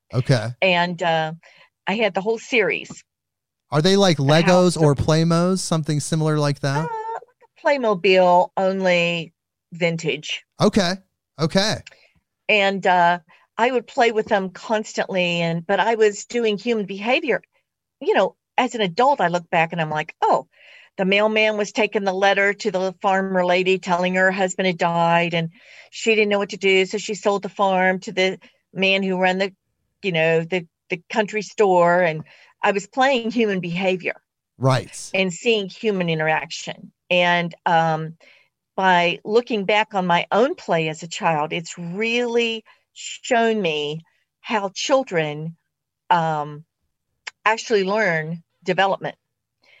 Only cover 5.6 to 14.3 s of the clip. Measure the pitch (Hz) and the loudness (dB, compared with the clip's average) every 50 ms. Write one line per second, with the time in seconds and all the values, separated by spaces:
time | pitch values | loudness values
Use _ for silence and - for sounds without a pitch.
5.6 | - - 170 160 147 165 151 147 - - 170 156 156 156 151 151 147 143 143 - | -2 -2 -2 -2 -2 -2 -2 -4 -2 -2 -2 -2 0 0 0 0 0 0 -2 -2
6.6 | - 139 139 147 165 - 453 - - 453 - - - - _ _ _ _ _ _ | -4 -2 -2 -2 -4 -4 -6 -8 -8 -8 -10 -10 -12 -18 _ _ _ _ _ _
7.6 | - 311 285 277 240 220 208 175 170 196 190 185 180 180 175 175 180 - _ 196 | -2 0 0 2 0 0 0 2 2 4 4 6 6 6 6 4 4 2 _ -2
8.6 | 190 190 190 190 190 185 175 175 170 170 170 170 160 165 _ _ _ _ _ _ | -2 0 0 0 0 2 2 2 0 0 -2 -4 -8 -10 _ _ _ _ _ _
9.6 | _ _ 175 165 180 170 165 165 165 151 123 151 - - - - - _ _ - | _ _ -6 -2 -2 -2 -2 -2 -4 -4 -6 -6 -6 -10 -10 -10 -12 _ _ 0
10.6 | 165 208 - 214 180 170 190 - _ _ _ _ _ _ _ - 156 160 - 190 | 0 2 2 2 0 0 -2 -6 _ _ _ _ _ _ _ -4 -4 0 0 0
11.6 | 202 220 185 - - - - _ _ _ _ _ _ _ _ _ _ - 214 208 | 0 0 -2 -6 -8 -16 -20 _ _ _ _ _ _ _ _ _ _ 0 0 2
12.6 | 196 196 196 190 185 196 180 180 170 170 175 175 - _ _ _ _ _ _ - | 2 0 0 0 2 2 4 4 4 4 2 0 -4 _ _ _ _ _ _ -2
13.6 | 226 254 262 240 226 - - 277 240 233 220 214 214 - | 0 0 0 -2 -4 -2 0 2 2 2 2 0 0 0